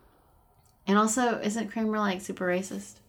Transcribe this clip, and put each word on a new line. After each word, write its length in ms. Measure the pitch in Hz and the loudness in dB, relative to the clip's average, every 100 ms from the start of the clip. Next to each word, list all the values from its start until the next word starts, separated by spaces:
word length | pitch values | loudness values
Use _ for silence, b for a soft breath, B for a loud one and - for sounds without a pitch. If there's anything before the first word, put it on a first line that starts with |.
| _ _ _ _ _ _ _ _ - | _ _ _ _ _ _ _ _ 2
and 100 | 208 | 4
also, 440 | 214 262 240 214 | 4 4 2 2
isn't 260 | 208 226 208 | -2 -2 -4
Kramer, 260 | 226 220 214 | -2 -2 0
like, 220 | 202 185 | 0 -2
super 260 | - 190 185 | -6 -4 0
racist? 480 | 180 190 196 - - | 0 -2 -10 -12 -18